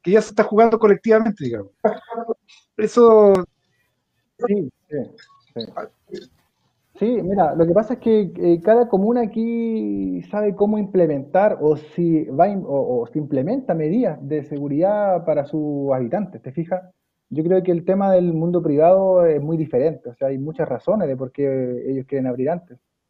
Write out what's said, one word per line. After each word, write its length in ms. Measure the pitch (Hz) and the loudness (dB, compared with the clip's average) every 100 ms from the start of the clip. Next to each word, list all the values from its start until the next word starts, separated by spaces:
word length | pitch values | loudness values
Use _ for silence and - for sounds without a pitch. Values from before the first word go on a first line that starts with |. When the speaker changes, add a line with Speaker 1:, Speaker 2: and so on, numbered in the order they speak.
Speaker 1:
que 120 | 175 | 2
ya 100 | 208 | 2
se 60 | 208 | 2
está 140 | 208 | 0
jugando 340 | 202 208 233 220 | 2 4 4 4
colectivamente, 640 | 220 196 220 220 226 - | 2 2 2 2 2 -4
digamos. 280 | 131 113 98 _ 214 220 - 233 226 - _ _ _ - | -6 -8 -10 _ -4 -4 -10 -10 -8 -10 _ _ _ -4
Eso 560 | 214 240 233 220 208 190 180 _ _ _ _ _ _ _ _ _ 233 | -2 4 6 8 6 4 0 _ _ _ _ _ _ _ _ _ -2
Speaker 2:
Sí, 240 | 202 143 - _ | -2 -4 -12 _
sí, 80 | 147 - - _ _ _ | -10 -10 -16 _ _ _
sí. 80 | 117 110 - - _ _ - - _ _ _ _ _ _ - | -14 -12 -14 -14 _ _ -18 -18 _ _ _ _ _ _ -4
Sí, 100 | 214 233 | -2 -2
mira, 320 | 165 196 160 | -2 0 2
lo 120 | 147 165 | 2 2
que 60 | |
pasa 220 | 185 220 | 2 0
es 60 | 247 | -4
que, 320 | 233 220 180 175 | 2 2 0 -2
eh, 240 | 175 170 | 0 2
cada 260 | 196 233 240 | 4 4 4
comuna 340 | 190 202 247 | 2 2 0
aquí 1000 | 220 226 226 233 233 220 208 202 190 185 170 | -2 -4 -4 -4 -4 -4 -4 -4 -4 -6 -6
sabe 240 | 208 208 | -4 -2
cómo 240 | 196 208 214 | 0 0 0
implementar 800 | 196 190 165 143 139 185 208 - | -2 0 2 0 -2 2 2 2
o 160 | 151 151 | 0 0
si 480 | - - 170 156 - | -4 -4 0 0 0
va 220 | 135 190 | 2 2
im-, 160 | 196 | 0
o, 360 | - 139 143 123 | -4 -2 0 -2
o 40 | 117 | -4
si 100 | 151 | -6
implementa 560 | 139 139 151 269 254 | -4 -2 -2 -4 -2
medidas 440 | 165 156 220 214 147 | -2 0 0 -2 -4
de 220 | 139 151 | -6 -6
seguridad 800 | 139 147 143 143 185 208 202 175 | -6 -8 -4 0 0 0 0 0
para 200 | 165 147 | 0 -2
sus 480 | 131 156 151 143 139 | -2 -6 -4 -4 -2
habitantes, 480 | 131 120 185 196 117 | -2 -2 -4 -6 -12
¿te 100 | 131 | -12
fijas? 300 | 147 165 185 185 _ _ _ _ | -10 -6 -8 -8 _ _ _ _
Yo 120 | 147 | -4
creo 180 | 165 185 | 0 0
que 80 | 180 | 2
el 120 | 170 | -2
tema 280 | 170 196 196 | 0 0 2
del 200 | 185 180 | 2 2
mundo 300 | 160 170 175 | 0 0 0
privado 640 | 160 147 165 190 190 185 170 | 0 2 4 4 4 4 4
es 140 | 147 | 2
muy 140 | 147 165 | -2 -4
diferente, 520 | 147 123 156 151 123 | -2 0 -2 -4 -12
o 60 | |
sea, 140 | 117 135 | -6 -6
hay 100 | 135 | -4
muchas 300 | 143 160 156 | -8 -6 -6
razones 400 | 123 - 214 156 | -4 -2 -2 -2
de 80 | 131 | -4
por 140 | 131 | -8
qué 520 | - 139 131 127 123 131 | -4 -2 -2 -4 -6 -6
ellos 180 | 135 131 | -6 -6
quieren 200 | 139 131 | -4 -4
abrir 220 | 123 131 | -2 -4
antes, 280 | 175 - 123 _ _ | -4 -8 -20 _ _